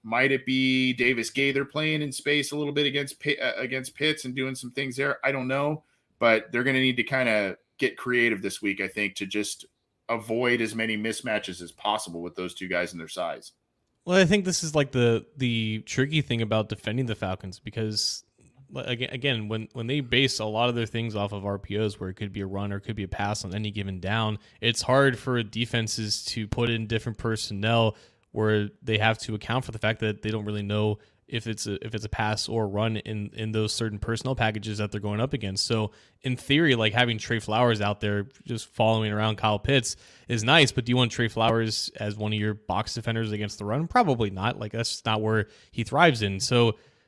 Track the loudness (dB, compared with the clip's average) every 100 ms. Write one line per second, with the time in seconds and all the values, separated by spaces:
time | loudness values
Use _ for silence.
0 | -4 2 2 2 0 0 2 2 2 2
1 | 2 2 -2 -2 0 0 -2 -2 -2 -2
2 | -4 -4 -2 0 0 -4 -4 0 0 0
3 | -4 -6 -4 -2 -2 -4 -4 -6 -8 -4
4 | -2 -2 -6 -6 -6 -6 -8 -6 -6 -2
5 | -2 -2 -2 -2 -2 -2 0 -2 -8 _
6 | _ _ 4 4 2 0 2 4 4 2
7 | 0 0 2 2 0 -4 _ -2 -2 0
8 | -2 2 2 2 -2 -4 -2 -2 -4 -2
9 | -4 -4 -4 -4 -4 -6 -14 _ _ _
10 | -6 -6 -2 0 2 2 0 -2 -2 -2
11 | -2 -4 -2 -4 -4 -10 -12 -6 -2 -2
12 | -2 -8 -8 -6 -8 -8 -4 -2 -2 -6
13 | -10 -6 -6 -6 -12 -20 _ _ _ _
14 | 2 4 6 6 2 -2 0 0 2 4
15 | 4 4 0 -4 0 0 0 -2 -4 0
16 | 2 2 0 0 2 0 0 -4 -4 -2
17 | -2 -2 -4 -4 -8 -12 -10 -4 -4 -2
18 | -2 -4 -10 _ _ _ -14 -10 -6 -4
19 | -4 -2 0 0 -2 -4 -6 -6 -4 -2
20 | 2 4 4 2 -2 2 2 2 0 -2
21 | -2 -2 -2 -2 -4 -4 -4 0 0 -2
22 | -6 -6 -6 -6 -6 -4 -4 -4 -6 -6
23 | -4 -2 -2 -2 -4 -4 -4 -4 -6 -4
24 | -2 0 0 -2 -8 _ 0 0 2 4
25 | 6 2 -2 -2 -2 -4 -2 0 -2 -2
26 | -4 -4 -4 -6 -4 -2 0 0 -2 -2
27 | -4 -4 -2 -2 -4 -2 2 6 4 2
28 | -8 _ _ 0 4 4 2 -4 -2 2
29 | 2 2 -2 -6 -2 -2 -2 -2 -2 0
30 | -2 -2 -4 -4 -4 -4 -2 0 2 0
31 | -6 _ -8 -6 -4 -6 -4 -6 -6 -8
32 | -6 -2 0 0 -2 0 0 0 0 -2
33 | -4 -6 -6 -6 -2 0 0 0 -2 -2
34 | -4 -4 -2 0 0 0 -4 -4 -4 -4
35 | -4 -2 -2 -2 -4 -4 0 0 -2 -6
36 | -20 _ -4 -4 2 4 6 6 4 4
37 | 2 0 -2 -2 0 4 4 4 2 0
38 | 0 0 -2 -10 -8 -8 -6 2 4 4
39 | 2 0 0 2 2 2 2 2 2 -4
40 | -12 -20 -6 -2 4 6 6 4 0 2
41 | 2 2 -2 2 2 4 0 -2 -6 -6
42 | -6 -4 -2 0 0 -2 -2 -2 -2 -4
43 | -2 -2 -2 -2 -6 -6 -4 -2 0 2
44 | 2 2 0 0 -2 -2 -6 -4 -4 -4
45 | -2 0 2 2 0 -6 -12 -6 -2 6
46 | 6 6 0 -2 2 4 4 2 -8 _